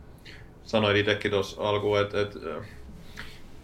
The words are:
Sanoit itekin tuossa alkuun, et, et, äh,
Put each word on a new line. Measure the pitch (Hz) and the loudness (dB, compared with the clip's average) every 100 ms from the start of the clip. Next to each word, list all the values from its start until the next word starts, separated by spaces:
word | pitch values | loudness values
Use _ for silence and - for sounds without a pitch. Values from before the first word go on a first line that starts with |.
| - - - - - - | -18 -18 -18 -16 -18 -18
Sanoit | - 110 107 101 | 0 4 6 4
itekin | 101 104 104 | 4 4 4
tuossa | 101 95 - 104 | 2 0 -2 0
alkuun, | 104 104 104 | 2 4 4
et, | 101 101 | 4 2
et, | 104 - 80 76 | -2 -4 -8 -8
äh, | 101 - - - - - - - - - | -10 -14 -14 -16 -14 -12 -12 -14 -16 -16